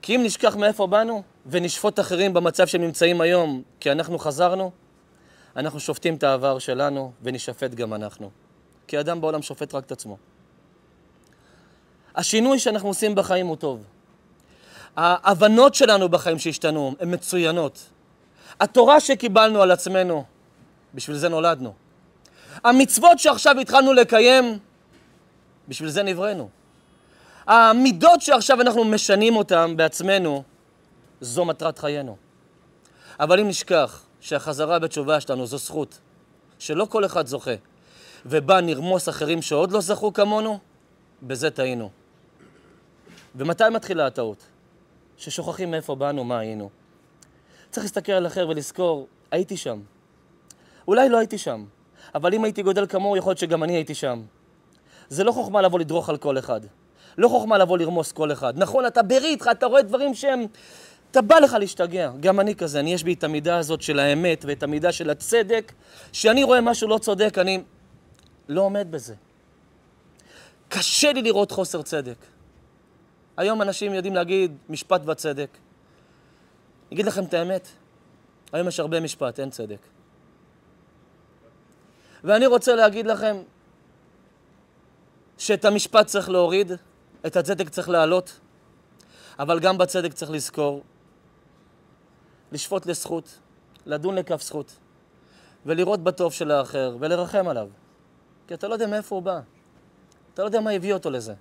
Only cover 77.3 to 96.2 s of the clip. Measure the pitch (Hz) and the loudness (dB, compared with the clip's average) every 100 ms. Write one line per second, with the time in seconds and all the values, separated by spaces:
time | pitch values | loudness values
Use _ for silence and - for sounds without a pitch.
77.3 | 170 175 185 - _ _ _ _ _ _ | -4 -4 -8 -10 _ _ _ _ _ _
78.3 | _ _ 156 180 165 160 165 160 - 131 | _ _ -6 -6 -6 -6 -6 -6 -8 -8
79.3 | 120 135 - 107 104 _ _ _ _ _ | -8 -12 -12 -14 -14 _ _ _ _ _
80.3 | _ _ _ _ _ _ _ _ _ _ | _ _ _ _ _ _ _ _ _ _
81.3 | _ _ _ _ _ _ _ _ _ 160 | _ _ _ _ _ _ _ _ _ 0
82.3 | 214 254 240 - 233 214 202 220 208 214 | 4 6 4 4 4 4 4 -4 -2 -2
83.3 | 202 175 _ _ _ _ _ _ _ _ | -4 -12 _ _ _ _ _ _ _ _
84.3 | _ _ _ _ _ _ _ _ _ _ | _ _ _ _ _ _ _ _ _ _
85.3 | _ - 202 214 208 - 226 214 202 185 | _ -4 0 2 0 2 2 2 -2 0
86.3 | 180 175 190 190 180 _ _ _ _ 165 | 0 2 0 -2 -6 _ _ _ _ -4
87.3 | 180 175 190 175 - 160 170 160 185 180 | -4 -2 -4 -6 -8 -2 2 2 2 -2
88.3 | - _ _ _ _ _ _ _ _ - | -20 _ _ _ _ _ _ _ _ -20
89.3 | - 143 170 180 185 180 185 165 139 151 | -12 -4 0 0 0 0 -2 -6 -8 -10
90.3 | 156 127 - 147 143 - _ _ _ _ | -10 -10 -4 -4 -6 -16 _ _ _ _
91.3 | _ _ _ _ _ _ _ _ _ _ | _ _ _ _ _ _ _ _ _ _
92.3 | _ _ 147 - 196 175 175 - 165 - | _ _ -14 -8 -8 -6 -10 -8 -10 -12
93.3 | - _ _ _ _ - 147 170 190 175 | -20 _ _ _ _ -10 -6 -4 -6 -6
94.3 | 156 - 151 139 _ _ _ _ _ _ | -8 -8 -12 -14 _ _ _ _ _ _
95.3 | _ _ _ 143 160 180 208 170 175 | _ _ _ -6 -2 -2 -2 -4 -2